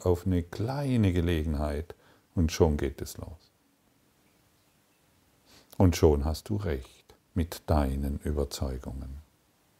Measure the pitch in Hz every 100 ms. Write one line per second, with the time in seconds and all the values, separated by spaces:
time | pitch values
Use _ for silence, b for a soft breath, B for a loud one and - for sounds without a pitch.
0 | 92 85 - 90 85 - 110 139 139 123
1 | 101 87 85 82 78 73 73 73 78 -
2 | b b b - 82 - 85 73 69 -
3 | - - - - _ _ _ _ _ _
4 | _ _ _ _ _ _ _ _ _ _
5 | _ _ _ _ b b b - 95 82
6 | 82 71 76 78 - 104 98 69 - -
7 | - - _ - 78 - - 78 69 67
8 | 69 73 78 73 69 - 69 65 - 67
9 | 67 67 - _ _ _ _ _